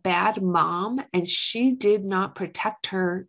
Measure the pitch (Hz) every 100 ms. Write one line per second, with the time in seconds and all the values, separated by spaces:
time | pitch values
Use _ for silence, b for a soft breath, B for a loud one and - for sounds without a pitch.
0 | 185 175 196 208 185 175 160 175 208 254
1 | - 180 175 - - 226 262 254 208 214
2 | 190 190 196 - 185 - 214 214 - 190
3 | 180 180